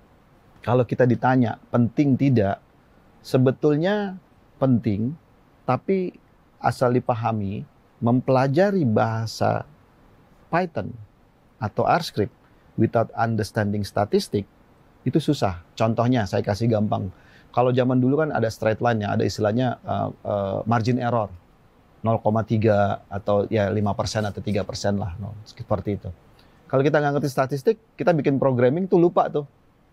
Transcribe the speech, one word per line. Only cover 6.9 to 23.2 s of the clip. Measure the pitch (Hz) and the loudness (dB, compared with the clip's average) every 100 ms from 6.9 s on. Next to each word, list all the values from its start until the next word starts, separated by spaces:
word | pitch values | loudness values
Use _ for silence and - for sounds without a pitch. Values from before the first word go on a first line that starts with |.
dipahami, | 123 - 113 113 110 98 110 147 _ _ - | 2 0 -4 -2 -4 -4 -8 -12 _ _ -4
mempelajari | 117 127 127 127 139 139 202 196 | 0 0 2 2 2 2 2 2
bahasa | 135 107 113 113 110 - 107 110 - - _ _ _ _ _ _ - | 2 2 0 -2 -6 -2 0 0 -6 -20 _ _ _ _ _ _ -4
Python | 165 180 - 92 117 107 _ _ _ _ - | -2 -2 -6 -8 -12 -20 _ _ _ _ -8
atau | 107 - 110 | -6 -2 0
R | 160 | 0
Script | 165 - 98 _ _ _ _ | -2 -4 -4 _ _ _ _
without | - 110 117 110 | -2 0 2 -2
understanding | - 117 110 110 113 101 104 | -2 -2 -2 -4 -2 -2 -2
statistik, | 98 - 101 202 - 104 - _ _ _ _ _ | -4 -4 0 0 0 -4 -6 _ _ _ _ _
itu | 131 160 | -2 -2
susah. | 147 143 101 87 - - | 0 0 0 -4 -10 -2
Contohnya, | 113 113 120 127 | 0 2 2 2
saya | 98 104 | 0 -2
kasih | 107 101 117 | -2 0 0
gampang. | 107 107 110 98 - - - - | 0 0 -2 -6 -12 -20 -20 -8
Kalau | - 127 | 0 2
zaman | 123 123 127 | 2 2 2
dulu | 127 147 | 2 2
kan | 156 | 0
ada | 127 113 | 0 -2
straight | - 110 110 | -2 -2 0
line-nya, | 120 113 101 | 0 0 0
ada | 107 113 | 0 -2
istilahnya, | 107 107 113 127 - | 0 -2 0 -2 -4
eh, | - 98 104 | -6 -4 -4
eh, | - 107 104 98 104 | -6 -6 -4 -2 -4
margin | 107 117 110 127 | -2 0 0 -2
error. | 120 117 101 - _ _ _ _ _ _ | -2 -2 -4 -8 _ _ _ _ _ _
Nol | 110 113 | -2 0
koma | 110 110 | 2 0
tiga | 107 113 107 101 101 104 - | 0 2 4 4 2 -2 -8
atau | 101 | -8